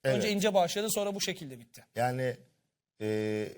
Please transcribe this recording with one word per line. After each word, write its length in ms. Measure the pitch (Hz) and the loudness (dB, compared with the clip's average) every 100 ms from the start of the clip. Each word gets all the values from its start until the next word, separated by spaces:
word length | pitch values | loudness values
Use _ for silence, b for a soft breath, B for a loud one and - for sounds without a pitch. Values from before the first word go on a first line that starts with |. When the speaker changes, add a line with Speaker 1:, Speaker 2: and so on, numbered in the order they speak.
Speaker 1:
Önce 220 | 135 131 214 | 2 2 2
Speaker 2:
Evet. 100 | 202 | 2
Speaker 1:
ince 180 | 208 | 4
başladı, 320 | 196 170 202 214 | 4 2 0 0
sonra 240 | 208 202 | 0 -2
bu 60 | 202 | -2
şekilde 380 | 196 185 147 123 | -4 -4 -10 -14
bitti. 240 | 117 - - | -18 -20 -10
Speaker 2:
Yani, 420 | 110 123 127 127 123 - _ _ _ _ _ | -2 0 0 -2 -4 -14 _ _ _ _ _
e, 480 | 107 107 107 107 104 | -2 0 0 -2 -4